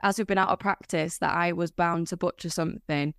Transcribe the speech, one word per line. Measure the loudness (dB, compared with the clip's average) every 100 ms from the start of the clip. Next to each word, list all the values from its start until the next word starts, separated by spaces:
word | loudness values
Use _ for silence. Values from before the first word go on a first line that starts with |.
as | 0 0
we've | 0
been | 2
out | 2
of | 0
practice, | 2 0 0 -2 -2 -2
that | 0 2
I | 0
was | 0 -2
bound | 2 2 2 -2
to | -2
butcher | -4 -4 -6
something. | -4 -4 -4 -4 -2 -2